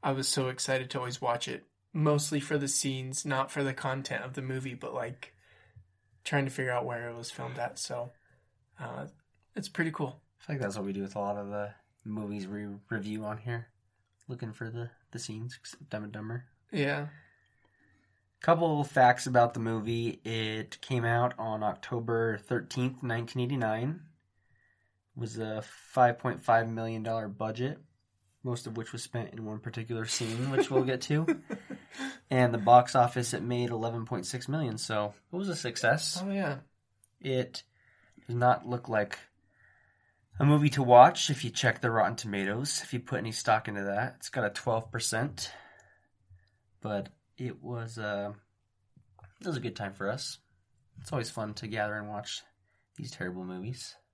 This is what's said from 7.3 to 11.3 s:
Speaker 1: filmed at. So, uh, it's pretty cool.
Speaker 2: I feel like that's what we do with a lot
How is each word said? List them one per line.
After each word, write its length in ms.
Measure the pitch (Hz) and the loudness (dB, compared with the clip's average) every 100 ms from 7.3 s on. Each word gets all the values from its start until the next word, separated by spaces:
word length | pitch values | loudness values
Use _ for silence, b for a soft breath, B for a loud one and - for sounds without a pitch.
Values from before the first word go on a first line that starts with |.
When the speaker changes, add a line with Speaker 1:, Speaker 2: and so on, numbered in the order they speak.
Speaker 1:
filmed 280 | - 123 127 | -10 -10 -6
at. 180 | 120 - | -6 -6
So, 320 | - 120 120 - _ _ _ _ _ _ | -8 -6 -8 -12 _ _ _ _ _ _
uh, 260 | 127 131 143 - _ _ _ - | -12 -10 -12 -16 _ _ _ -12
it's 140 | 196 | -10
pretty 220 | - 165 | -4 -4
cool. 280 | 156 139 - _ _ | -2 -6 -6 _ _
Speaker 2:
I 40 | - | -8
feel 100 | 143 | -4
like 60 | |
that's 160 | 104 104 | -4 -4
what 80 | 98 | -6
we 80 | |
do 100 | 98 | -4
with 120 | 95 107 | -6 -4
a 40 | |
lot 180 | 101 | -4